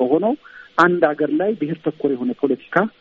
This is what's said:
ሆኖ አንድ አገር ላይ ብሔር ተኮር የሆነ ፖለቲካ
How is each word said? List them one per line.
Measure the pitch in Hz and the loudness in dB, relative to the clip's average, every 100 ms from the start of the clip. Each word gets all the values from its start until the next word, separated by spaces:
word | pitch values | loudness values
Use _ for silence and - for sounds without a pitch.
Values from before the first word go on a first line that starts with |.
| 127 | 0
ሆኖ | 156 208 294 - - - - | 0 0 -4 -8 -20 -10 2
አንድ | 175 175 | 4 4
አገር | 160 151 151 | 2 0 -2
ላይ | 151 196 | 0 -2
ብሔር | 226 147 165 | -2 -4 -4
ተኮር | 160 - 143 | -6 -4 -4
የሆነ | 127 123 | -2 -4
ፖለቲካ | - 139 127 - 170 214 - | -2 -2 -2 -2 -2 -2 -6